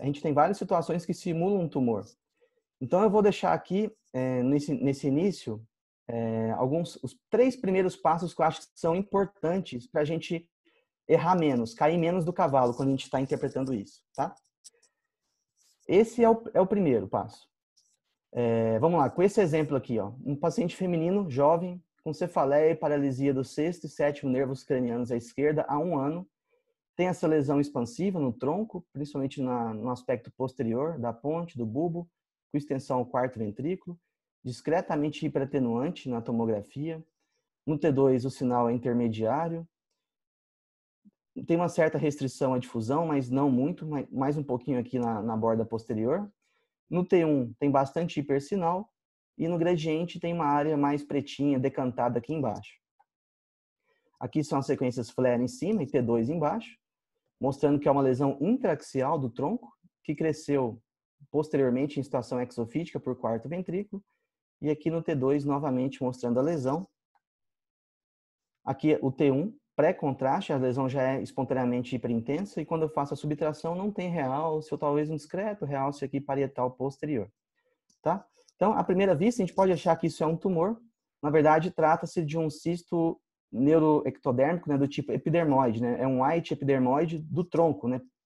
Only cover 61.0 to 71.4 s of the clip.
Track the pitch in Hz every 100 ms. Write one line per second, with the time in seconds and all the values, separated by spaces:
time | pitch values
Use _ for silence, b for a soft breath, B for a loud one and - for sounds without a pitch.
61 | _ _ - 147 151 143 127 123 151 143
62 | 131 131 120 123 123 - 113 156 170 -
63 | 131 123 113 113 131 175 180 180 202 196
64 | - _ _ _ _ _ 147 147 160 165
65 | 160 147 131 143 143 139 147 127 135 -
66 | 127 127 120 120 151 165 127 156 196 _
67 | _ _ _ _ _ _ _ _ _ _
68 | _ _ _ _ _ _ - - 156 151
69 | 135 131 143 135 202 - _ - 156 -
70 | 151 - 131 170 190 139 127 123 131 139
71 | 131 135 104 -